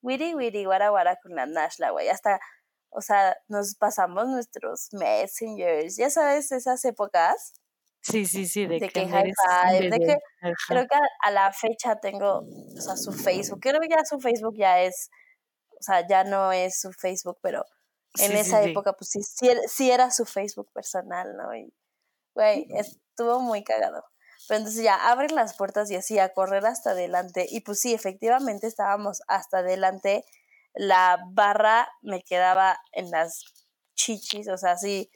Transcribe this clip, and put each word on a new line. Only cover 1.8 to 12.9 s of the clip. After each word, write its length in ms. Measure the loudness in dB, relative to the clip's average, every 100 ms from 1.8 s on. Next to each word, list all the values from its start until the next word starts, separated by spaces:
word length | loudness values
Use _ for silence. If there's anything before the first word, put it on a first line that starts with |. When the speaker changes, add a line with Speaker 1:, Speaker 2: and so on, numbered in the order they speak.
| -4
Speaker 1:
güey. 180 | -2 -2
Hasta, 300 | 0 0 -2 -4 _ _ _ _
o 120 | -14
sea, 360 | 0 2 4 0 _
nos 280 | -6 -4 -2
pasamos 520 | -2 0 -2 0 -2
nuestros 640 | -4 -6 -10 -10 -10 -12
messengers, 1000 | -4 0 0 0 -6 -10 -4 0 0 -2 -2
ya 120 | 0
sabes, 420 | 2 2 2 -2
esas 320 | -4 -2 0 -2
épocas 680 | -2 0 2 2 2 -6 _ _ _ _ _
Speaker 2:
Sí, 240 | -4 -2 -2
sí, 200 | -4 -4
sí, 180 | -4 -2
de 120 | -2
Speaker 1:
de 80 | -2
Speaker 2:
que 0 |
Speaker 1:
que 160 | -2 0
high 120 | 2
Speaker 2:
eres 160 | 0 2 4 6
un 80 | 6
Speaker 1:
five, 180 | 4 4
de 100 | 2
Speaker 2:
bebé. 20 |
Speaker 1:
que 160 | 4 2 0 _
Speaker 2:
Ajá. 120 | -6 -6 0
Speaker 1:
creo 200 | 0 2
que 80 | 2
a, 60 | 2 2
a 80 | 0
la 220 | 4 2
fecha 420 | 0 -4 -2 -4 -2
tengo, 400 | -4 -2 0 0 -4 -18 -18 -12
o 40 |
sea, 160 | -8